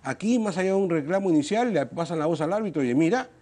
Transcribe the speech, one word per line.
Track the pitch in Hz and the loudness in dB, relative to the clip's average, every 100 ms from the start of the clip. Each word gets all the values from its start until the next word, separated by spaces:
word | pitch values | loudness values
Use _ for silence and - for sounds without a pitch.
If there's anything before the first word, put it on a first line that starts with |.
Aquí, | 139 131 208 247 | -6 -4 0 0
más | 214 175 | 0 0
allá | 185 | 0
de | 190 | 2
un | 196 | 2
reclamo | 165 143 190 196 | 0 0 -2 2
inicial, | 156 143 208 247 | 2 2 0 0
le | 175 127 | 0 -2
pasan | 180 170 165 | -4 -6 -2
la | 151 | -2
voz | 165 | -2
al | 156 | -2
árbitro, | 202 220 151 | -2 -2 -2
"Oye, | 131 123 | 0 4
mira", | 160 240 254 - | 4 2 -2 -14